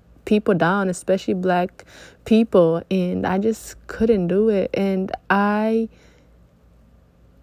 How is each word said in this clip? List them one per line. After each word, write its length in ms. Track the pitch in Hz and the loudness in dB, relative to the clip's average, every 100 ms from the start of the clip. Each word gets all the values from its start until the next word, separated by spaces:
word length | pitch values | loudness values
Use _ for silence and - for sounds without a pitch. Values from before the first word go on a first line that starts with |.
| _ - - | _ -12 -2
people 280 | 214 220 | 0 2
down, 360 | 180 165 202 190 | 2 2 0 -2
especially 440 | 180 - 190 - | -4 -2 -2 -2
black 500 | 190 185 180 185 - - - - - - | -4 0 0 -2 -8 -20 -20 -20 -10 0
people. 560 | 220 233 196 165 170 - | 2 4 4 4 2 -2
And 360 | 190 180 185 190 | -2 -2 -2 -4
I 120 | 185 | -2
just 380 | 220 220 - - - | -2 -4 -8 -20 -12
couldn't 400 | - 226 214 170 | -2 0 2 2
do 240 | 185 220 | 0 2
it. 200 | 196 - | 0 -2
And 360 | - 196 190 190 - - | -2 -2 -2 -4 -6 -2
I, 580 | 196 202 208 220 226 226 - - _ _ _ _ _ _ _ _ _ _ _ _ _ | 0 0 0 0 -2 -4 -10 -20 _ _ _ _ _ _ _ _ _ _ _ _ _